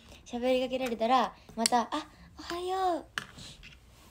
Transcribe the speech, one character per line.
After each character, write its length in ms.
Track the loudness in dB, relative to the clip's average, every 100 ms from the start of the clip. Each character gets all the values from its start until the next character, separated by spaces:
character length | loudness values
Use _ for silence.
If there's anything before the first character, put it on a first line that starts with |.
| -18 -20 -10
喋 280 | -2 2
り 80 | 2
か 60 | 2
け 100 | -2
ら 100 | -2
れ 60 | 0
た 120 | 4
ら、 280 | 4 4 -2 -12 -4
ま 100 | 2
た、 140 | 2 2
「あ、 140 | -2 -6 -14 -20 -16
お 20 |
は 180 | -8 -6
よ 460 | -2 0 2 0 -4 -10 -10 -12 -18 -18 -20 -20 -20 -20 -20